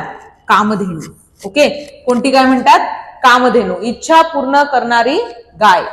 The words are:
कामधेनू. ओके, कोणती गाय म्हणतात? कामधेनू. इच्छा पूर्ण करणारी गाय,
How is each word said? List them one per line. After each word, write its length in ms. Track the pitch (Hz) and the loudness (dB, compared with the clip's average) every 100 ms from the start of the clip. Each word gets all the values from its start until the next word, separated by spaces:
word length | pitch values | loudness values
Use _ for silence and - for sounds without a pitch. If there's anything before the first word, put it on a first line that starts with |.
| - - - _ - | -4 -16 -20 _ -2
कामधेनू. 520 | 196 208 214 190 160 151 - _ _ 202 | 0 0 -2 -6 -8 -12 -20 _ _ -6
ओके, 240 | 196 269 - - - - | 0 0 -2 -14 -10 -4
कोणती 260 | 247 269 | -2 0
गाय 120 | 262 | 2
म्हणतात? 360 | 262 254 262 330 - - - - | 2 2 4 2 2 -8 -14 -2
कामधेनू. 520 | 254 247 247 233 190 180 | 2 4 2 0 -2 -4
इच्छा 400 | 226 226 - 320 | -8 -8 0 2
पूर्ण 420 | 320 285 262 277 | 2 -2 -2 0
करणारी 540 | 285 262 233 233 233 330 494 - - - | 0 -2 -2 0 0 -2 -6 -12 -20 0
गाय, 240 | 208 175 131 | 2 2 -2